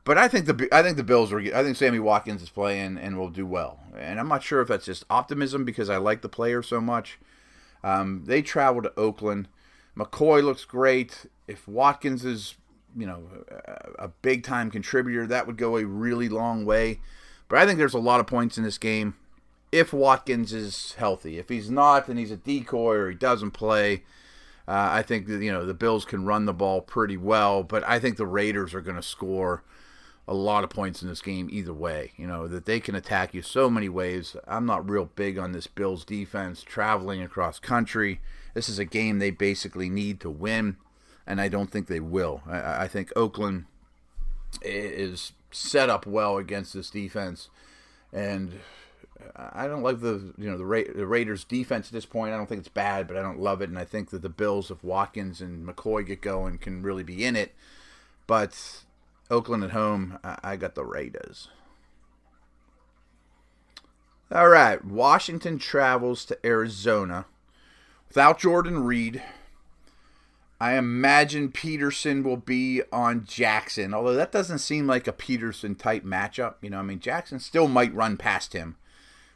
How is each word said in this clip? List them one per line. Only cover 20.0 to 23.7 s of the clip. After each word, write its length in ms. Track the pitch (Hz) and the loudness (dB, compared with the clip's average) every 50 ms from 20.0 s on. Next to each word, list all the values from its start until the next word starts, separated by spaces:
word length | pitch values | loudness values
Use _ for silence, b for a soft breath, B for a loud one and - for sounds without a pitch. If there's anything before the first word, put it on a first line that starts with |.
| 135 135 131 131 - - 127 117 117 101 110 | 6 6 6 6 4 0 -2 -2 -2 -2 -4
is 420 | 113 107 101 95 - - - - - | -6 -8 -8 -8 -10 -12 -12 -6 -2
healthy. 400 | 117 104 95 90 - 80 80 85 | 0 0 0 -2 -4 -8 -10 -10
If 100 | 92 - | -8 -6
he's 220 | 123 117 101 104 | -6 -6 -4 -2
not, 360 | 123 143 147 147 143 139 135 | 2 6 8 8 8 8 6
then 120 | - 123 120 | 2 -2 -4
he's 120 | 117 104 | -4 -6
a 60 | 107 | -8
decoy 580 | 92 - 135 143 143 117 - - 117 117 117 110 | -8 -6 -4 -4 -4 -2 -2 -2 0 2 4 4
or 120 | 104 101 92 | 2 2 0
he 60 | 92 | -2
doesn't 380 | 87 123 127 123 110 104 104 - | 0 2 2 2 2 0 -4 -6
play. 500 | - 113 107 | -2 0 2